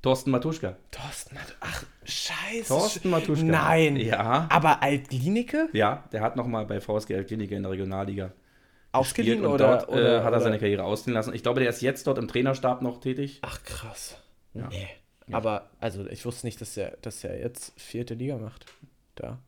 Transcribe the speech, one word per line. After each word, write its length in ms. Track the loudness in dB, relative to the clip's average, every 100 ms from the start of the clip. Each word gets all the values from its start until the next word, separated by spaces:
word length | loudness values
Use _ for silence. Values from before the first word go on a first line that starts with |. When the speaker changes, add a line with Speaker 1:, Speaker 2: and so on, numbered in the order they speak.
Speaker 1:
Thorsten 280 | 2 2 2
Matuschka. 460 | 0 0 -4 -6 -8 -16
Speaker 2:
Thorsten 420 | -12 -12 -12 -14
Matu-, 200 | -14 -14 -12
ach, 240 | -8 -8 -10 -18
scheiße. 640 | -8 -6 -4 -6 -6 -6 0
Speaker 1:
Thorsten 420 | 2 2 0 2
Matuschka. 340 | 2 2 2
Speaker 2:
Nein. 520 | 4 4 6 6 6 4
Speaker 1:
Ja. 500 | 2 2 4 2 4
Speaker 2:
Aber 340 | 4 6 4
Altlinike? 840 | 4 0 -2 -4 0 0 0 -2 0
Speaker 1:
Ja, 320 | 2 2 2 -6
der 80 | -2
hat 160 | -2 -2
nochmal 300 | -2 -2 -4
bei 140 | -6
V 160 | -2 -2
S 100 | 0
G 100 | -4
Altlinike 400 | -4 -6 -4 -4
in 60 |
der 80 | -4
Regionalliga 600 | -4 -4 -4 -4 -4 -6 -10 _ _ _ _ _
Speaker 2:
Ausgeliehen 500 | 0 2 2 2 4
Speaker 1:
gespielt 60 | 4
und 60 |
Speaker 2:
oder, 240 | 6 6 6
Speaker 1:
dort, 100 | 4
äh, 40 |
Speaker 2:
oder, 260 | 4 6 6
Speaker 1:
hat 80 | 4
er 40 | 4
Speaker 2:
oder? 40 |
Speaker 1:
seine 180 | 2 2
Karriere 260 | 2 2
ausklingen 320 | 0 -2 0 -2
lassen. 180 | -2
Ich 80 | -2
glaube, 180 | 0 2
der 80 | 2
ist 140 | 2
jetzt 240 | 0 0 0
dort 100 | 0
im 100 | 0
Trainerstab 520 | 0 2 2 0 0
noch 200 | -2 -4
tätig. 400 | -6 -4 -6 -8
Speaker 2:
Ach, 200 | -12 -12
krass. 520 | -12 -12 -12 -14 -16 -16 _ _ _
Speaker 1:
Ja. 140 | -12 -10
Speaker 2:
Nee. 200 | -10 -12 -16 _ _ -8
Speaker 1:
Ja. 100 | -2
Speaker 2:
Aber, 320 | -2 -2 -6 _
also, 260 | -6 -6 -10
ich 160 | -8
wusste 220 | -8 -6 -8
nicht, 140 | -10
dass 140 | -12
der, 220 | -8 -8 -8
dass 180 | -14 -10
der 180 | -10 -6
jetzt 400 | -8 -8 -16 -18
vierte 360 | -10 -8 -8
Liga 240 | -6 -6 -6
macht. 280 | -10 -14 -20 -20 -20 _ _ -14
Da. 220 | -12 -12